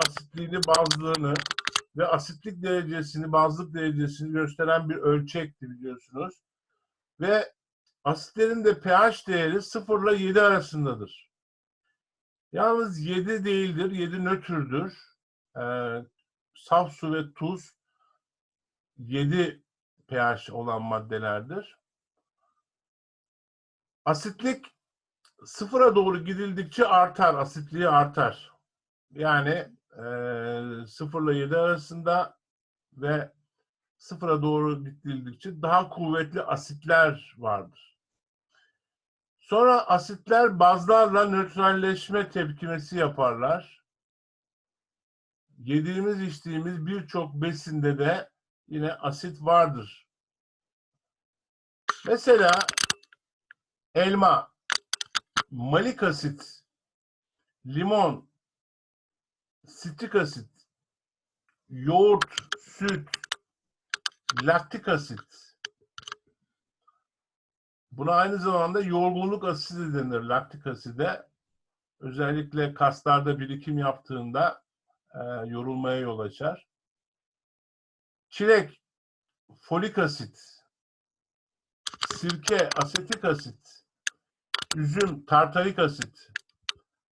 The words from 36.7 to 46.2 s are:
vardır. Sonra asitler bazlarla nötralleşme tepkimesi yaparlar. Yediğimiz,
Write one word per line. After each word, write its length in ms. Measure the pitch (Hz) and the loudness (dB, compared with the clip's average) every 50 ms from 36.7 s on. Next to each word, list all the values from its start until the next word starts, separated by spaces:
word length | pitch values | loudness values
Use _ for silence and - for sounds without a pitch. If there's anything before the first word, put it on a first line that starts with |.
| 147 147 - 160 165 165 160 156 143 143 - - - | -16 -8 0 2 6 6 6 4 2 -2 -10 -20 -16
vardır. 600 | 117 117 110 104 98 90 87 - _ - _ _ _ _ _ _ _ _ _ _ _ _ _ _ _ _ _ _ _ _ _ _ _ _ _ _ _ _ _ _ _ | -8 -4 -4 -4 -4 -4 -10 -18 _ -20 _ _ _ _ _ _ _ _ _ _ _ _ _ _ _ _ _ _ _ _ _ _ _ _ _ _ _ _ _ _ _
Sonra 480 | _ - 208 220 247 254 247 240 - | _ 0 4 6 6 6 6 6 4
asitler 720 | - 180 175 - - 202 - - 214 226 233 240 226 190 175 | 4 2 2 2 -2 -12 -8 0 4 4 6 6 6 6 6
bazlarla 640 | 175 180 185 180 170 202 220 226 220 202 196 202 208 | 6 6 6 6 6 6 8 8 8 8 6 4 4
nötralleşme 1040 | 202 190 190 185 185 - 190 196 190 190 190 190 190 190 185 - - 196 208 196 190 | 4 2 0 -2 -2 0 2 2 2 4 2 2 0 -2 -2 -4 -4 -2 -2 -2 -2
tepkimesi 680 | - 185 160 151 147 - 185 165 165 160 151 - 185 | -2 -4 -4 -4 -4 -6 -6 -6 -6 -6 -8 -6 -2
yaparlar. 880 | 175 156 143 147 143 131 123 117 117 127 143 165 180 - - - _ _ _ _ _ _ _ _ _ _ _ _ _ _ _ _ _ _ _ _ _ _ _ _ _ _ _ _ _ _ _ _ _ _ _ _ | 0 0 0 2 2 0 0 0 0 0 0 0 -2 -4 -10 -20 _ _ _ _ _ _ _ _ _ _ _ _ _ _ _ _ _ _ _ _ _ _ _ _ _ _ _ _ _ _ _ _ _ _ _ _
Yediğimiz, 640 | 127 117 127 143 156 156 180 185 190 196 208 208 190 | -14 -6 0 0 0 0 0 -2 -2 -2 -2 -2 -2